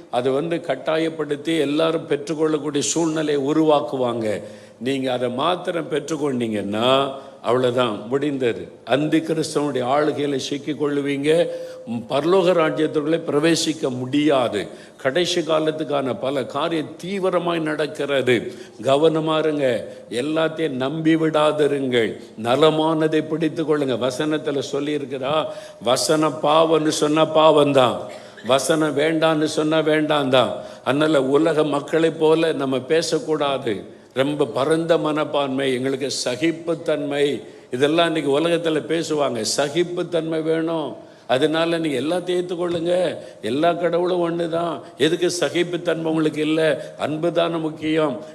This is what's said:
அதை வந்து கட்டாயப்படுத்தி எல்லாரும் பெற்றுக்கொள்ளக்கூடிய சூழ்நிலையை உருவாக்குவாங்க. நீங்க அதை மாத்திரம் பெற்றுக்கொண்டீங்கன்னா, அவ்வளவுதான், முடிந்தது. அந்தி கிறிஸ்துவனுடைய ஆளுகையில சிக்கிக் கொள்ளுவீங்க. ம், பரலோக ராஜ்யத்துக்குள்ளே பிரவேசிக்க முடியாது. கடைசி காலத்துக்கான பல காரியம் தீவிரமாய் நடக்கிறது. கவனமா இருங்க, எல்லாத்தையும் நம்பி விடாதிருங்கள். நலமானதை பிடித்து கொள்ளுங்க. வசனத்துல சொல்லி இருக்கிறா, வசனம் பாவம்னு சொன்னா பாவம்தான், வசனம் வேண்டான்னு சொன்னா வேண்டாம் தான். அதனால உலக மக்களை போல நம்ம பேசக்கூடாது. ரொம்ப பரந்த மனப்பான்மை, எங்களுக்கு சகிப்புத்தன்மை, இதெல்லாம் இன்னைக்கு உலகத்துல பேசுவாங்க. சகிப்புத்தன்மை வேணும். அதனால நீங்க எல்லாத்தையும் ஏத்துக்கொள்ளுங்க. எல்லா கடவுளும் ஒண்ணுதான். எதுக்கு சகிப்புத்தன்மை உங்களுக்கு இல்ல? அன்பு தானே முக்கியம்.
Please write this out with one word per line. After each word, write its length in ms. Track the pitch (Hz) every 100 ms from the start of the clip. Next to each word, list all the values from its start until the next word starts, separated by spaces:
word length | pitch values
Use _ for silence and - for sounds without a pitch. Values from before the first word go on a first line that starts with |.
| -
அதை 200 | 120 131
வந்து 300 | 131 165 170
கட்டாயப்படுத்தி 960 | - 135 - 160 160 156 147 143 160 165
எல்லாரும் 520 | 139 147 165 160 -
பெற்றுக்கொள்ளக்கூடிய 720 | 143 - 160 156 156 147 143
சூழ்நிலையை 640 | 131 165 165 156 151 143
உருவாக்குவாங்க. 1000 | 135 156 156 147 151 135 123 117 110 95 - - - -
நீங்க 340 | 120 139 131
அதை 180 | 127 123
மாத்திரம் 600 | 120 156 180 180 170 151
பெற்றுக்கொண்டீங்கன்னா, 1200 | - - 156 147 127 117 107 98 104 123 135 139 - - -
அவ்வளவுதான், 680 | 107 127 127 123 123 104 107
முடிந்தது. 640 | 135 147 139 123 92 87 - -
அந்தி 320 | 131 151 156
கிறிஸ்துவனுடைய 680 | 160 160 151 147 147 127
ஆளுகையில 520 | 123 143 151 139 143 135
சிக்கிக் 480 | - 143 151 131
கொள்ளுவீங்க. 640 | 147 143 139 139 147 165 170 - - - -
ம், 120 | 117 -
பரலோக 420 | 139 156 190 175
ராஜ்யத்துக்குள்ளே 680 | 170 156 147 151 156 147 160 -
பிரவேசிக்க 580 | 143 165 156 160 143 143
முடியாது. 800 | 123 127 147 151 139 117 101 85 - - -
கடைசி 440 | - 170 175 175
காலத்துக்கான 760 | 156 156 156 151 143 143 131 113
பல 240 | 127 143 117
காரியம் 500 | 143 165 165 135 - 170
தீவிரமாய் 540 | 202 185 175 170 170
நடக்கிறது. 920 | 156 151 151 127 143 139 120 117 87 - - -
கவனமா 560 | 117 139 160 160 156 156
இருங்க, 500 | 156 147 131 110 - - -
எல்லாத்தையும் 600 | 110 143 160 160 160 156
நம்பி 460 | 131 131 160 156 160
விடாதிருங்கள். 1080 | 156 151 151 147 143 139 135 123 107 - - -
நலமானதை 840 | 110 135 156 156 156 160 156 156 151
பிடித்து 360 | 160 160 156
கொள்ளுங்க. 480 | 151 151 135 117 123
வசனத்துல 480 | 127 156 156 151 139
சொல்லி 360 | 127 139 143 147
இருக்கிறா, 500 | 131 131 127 156 143 - - -
வசனம் 560 | 107 131 - 156 156 143
பாவம்னு 440 | 147 156 160 160 156
சொன்னா 380 | 147 151 156 156 156
பாவம்தான், 600 | 156 151 143 135 123 107 - - - - 107
வசனம் 520 | 135 - 156 156 139
வேண்டான்னு 460 | 156 160 160 156
சொன்னா 360 | 156 151 156 160
வேண்டாம் 500 | 156 156 151 151 135
தான். 240 | 131 107 - - -
அதனால 400 | - 139 156 147
உலக 400 | 131 143 165 151
மக்களை 480 | 151 139 139 160 165
போல 400 | 160 156 160 165
நம்ம 280 | 139 135 131
பேசக்கூடாது. 1200 | 123 165 165 156 - 151 143 135 127 98 87 - -
ரொம்ப 320 | 123 143 147 147
பரந்த 520 | 123 139 165 165 165
மனப்பான்மை, 760 | 156 151 147 151 139 131 135
எங்களுக்கு 380 | 123 131 135 131
சகிப்புத்தன்மை, 1300 | - 127 123 165 160 - 160 - 151 143 143 143 120 - - -
இதெல்லாம் 340 | 127 143 165 170
இன்னைக்கு 340 | 160 143 139
உலகத்துல 640 | 170 165 165 151 - 160
பேசுவாங்க. 380 | 120 151 139 120
சகிப்புத்தன்மை 1000 | 107 - 139 151 170 175 170 170 160 160
வேணும். 540 | 160 165 160 165 139 - - - -
அதனால 500 | 123 151 160 165 165
நீங்க 220 | 160 131
எல்லாத்தையும் 360 | 143 180 175 180
ஏத்துக்கொள்ளுங்க. 840 | 180 175 180 175 170 180 170 120 - -
எல்லா 320 | 104 135 165
கடவுளும் 560 | 170 175 170 175 180 170
ஒண்ணுதான். 520 | 170 165 165 170 143 - -
எதுக்கு 340 | 160 170 175
சகிப்புத்தன்மை 800 | - 143 151 170 175 - 160 160
உங்களுக்கு 300 | 160 156 151
இல்ல? 520 | 156 156 160 - - -
அன்பு 340 | 120 156 170
தானே 260 | 170 170 170
முக்கியம். 680 | 156 151 156 156 151 123 -